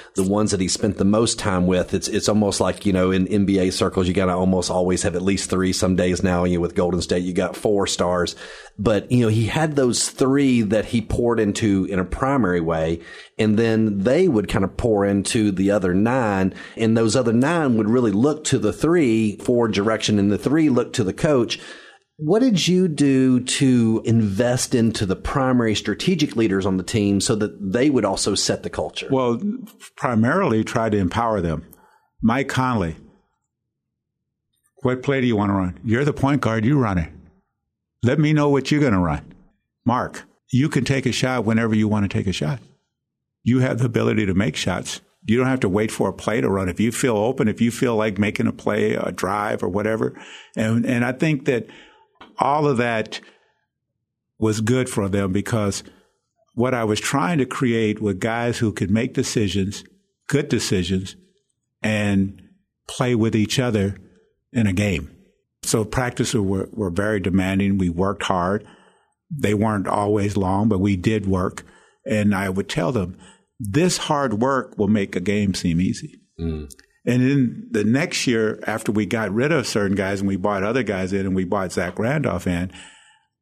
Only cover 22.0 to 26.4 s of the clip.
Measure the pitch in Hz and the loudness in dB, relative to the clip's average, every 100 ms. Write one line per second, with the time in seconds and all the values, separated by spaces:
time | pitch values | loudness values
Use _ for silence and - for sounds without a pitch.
22 | _ - 151 220 262 185 147 180 185 143 | _ -8 0 2 4 2 2 2 2 2
23 | 143 135 131 127 123 - 135 123 113 110 | 2 4 4 2 0 0 2 4 4 2
24 | 110 113 107 95 120 127 - 123 113 110 | 2 2 2 0 0 0 0 2 2 0
25 | 95 92 - 139 131 123 113 104 - 98 | -2 -4 -2 -2 2 2 2 0 -2 -2
26 | - 180 147 117 | 0 0 0 0